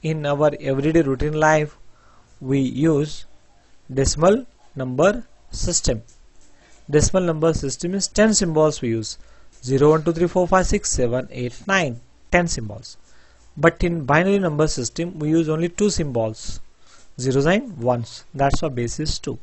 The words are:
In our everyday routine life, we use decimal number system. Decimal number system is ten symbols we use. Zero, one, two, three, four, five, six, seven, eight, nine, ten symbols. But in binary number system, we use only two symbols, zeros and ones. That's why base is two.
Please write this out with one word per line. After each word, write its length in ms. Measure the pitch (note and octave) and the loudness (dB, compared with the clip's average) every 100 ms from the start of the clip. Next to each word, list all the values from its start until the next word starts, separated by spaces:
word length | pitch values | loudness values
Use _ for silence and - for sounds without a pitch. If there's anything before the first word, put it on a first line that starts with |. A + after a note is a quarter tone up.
In 240 | D#3 D#3 D3 | -4 -4 -2
our 240 | C#3+ D3+ D3 | 2 2 0
everyday 420 | C#3 C3+ C#3+ D#3+ | -4 0 2 2
routine 320 | C#3+ C3+ D3 | 2 0 -2
life, 420 | D3+ D#3 D#3 D3+ - - - - - _ - | 2 4 4 0 -8 -20 -20 -20 -20 _ -16
we 200 | C3 C#3 | -2 0
use 640 | C3 B2 D#3+ D3+ D3+ - - - _ _ _ - - | 0 0 2 2 0 -6 -14 -18 _ _ _ -20 -8
decimal 540 | C3 C3+ - E3+ A3 B3+ _ - C#3+ | 0 0 4 4 4 0 _ -20 -10
number 500 | C3 B2+ E3+ A3 - - - | -8 2 2 2 -8 -20 -14
system. 540 | - - E3+ - A#2 - - - - - - _ - - | -6 -2 0 0 -2 -6 -20 -20 -20 -20 -20 _ -20 0
Decimal 360 | D3 D3 F#3+ | 2 4 2
number 280 | F3+ D#3 D#3+ | 0 0 0
system 420 | D#3+ C#3 - F3 G3 | 0 -4 -6 -6 -4
is 120 | F#3 | -4
ten 280 | - A3 G#3 | 2 4 4
symbols 440 | F#3 D#3 D#3 D3+ | 0 2 2 0
we 80 | B2 | -4
use. 280 | A2+ G#2+ - - - - - | -4 -6 -12 -18 -20 -20 -16
Zero, 260 | B2+ C3+ D3 | -2 2 4
one, 140 | D#3+ | 4
two, 100 | D#3 | 2
three, 140 | E3 F3 | 0 0
four, 200 | F#3 F3+ | 0 2
five, 200 | F#3+ F#3 | 2 2
six, 240 | G#3 - | -2 -2
seven, 360 | - A#2+ A#2+ B2 | -2 0 -2 -6
eight, 280 | B2+ B2 - - | -8 -8 -8 -2
nine, 340 | F#3+ D#3 A#2+ - _ - | 0 0 -6 -14 _ 0
ten 160 | F3 F3 | 0 0
symbols. 500 | - A2 G#2+ - - - - - - - - | -4 -8 -12 -16 -20 -20 -20 -20 -20 -20 2
But 260 | D#3+ E3 | 2 2
in 220 | F3 E3+ C3 | -2 -2 2
binary 320 | D3 F#3 G3+ | 2 4 2
number 300 | F3+ D3 D#3 | 0 0 0
system, 500 | - A#2+ - E3+ F3 | 0 -4 -6 -8 -4
we 120 | D3+ | 0
use 200 | D#3+ D#3+ | 2 2
only 200 | D#3 E3+ | -2 -4
two 200 | - G#3 | -2 -2
symbols, 720 | F#3+ D#3 A#2+ A2 A2 - - - _ - - - - | 0 -2 -2 -4 -4 -8 -8 -10 _ -20 -20 -20 -6
zeros 280 | B2+ C3 C#3+ | 0 2 2
and 280 | G3 C4+ D#3+ | 2 0 -6
ones. 440 | A#2+ B2 A#2 - - - | -2 -2 -4 -12 -16 -2
That's 260 | C#3 - | 0 2
why 80 | D#3+ | 0
base 300 | B2 A#2+ - | -4 -6 -6
is 180 | D3+ - | -6 -6
two. 220 | - A2+ | -6 -10